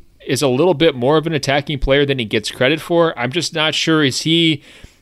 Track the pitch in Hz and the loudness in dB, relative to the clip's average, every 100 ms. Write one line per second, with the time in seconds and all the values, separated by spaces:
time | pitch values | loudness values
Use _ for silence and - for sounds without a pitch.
0 | - _ - 127 139 127 175 151 165 131 | -20 _ -6 -2 0 2 2 4 2 2
1 | 123 156 160 151 - 143 139 147 - 139 | 0 2 0 -4 -2 -2 -2 -4 0 2
2 | 139 131 110 113 - - 127 156 - 170 | 2 0 -2 -4 -4 -2 0 0 0 0
3 | 165 - 123 160 151 160 156 143 - 160 | 0 0 -4 -4 -4 -2 -2 -2 0 2
4 | 139 - 151 165 165 147 - - - _ | 2 -2 0 2 2 0 -6 -20 -20 _